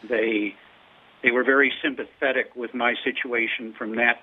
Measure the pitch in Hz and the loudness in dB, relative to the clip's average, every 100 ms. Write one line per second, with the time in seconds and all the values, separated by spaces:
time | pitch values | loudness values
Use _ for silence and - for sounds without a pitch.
0 | 110 113 113 107 104 - - - - - | -4 0 0 0 -2 -8 -20 -20 -20 -20
1 | - - 127 123 127 135 135 - 156 123 | -20 -2 2 2 4 4 4 2 -4 -4
2 | - - 139 127 - 123 117 123 120 113 | -8 -4 -2 0 -2 -6 -8 0 0 0
3 | 131 123 131 120 113 - 113 110 107 110 | -2 -4 -2 -2 -2 -4 -8 -10 -6 0
4 | 120 117 | 2 0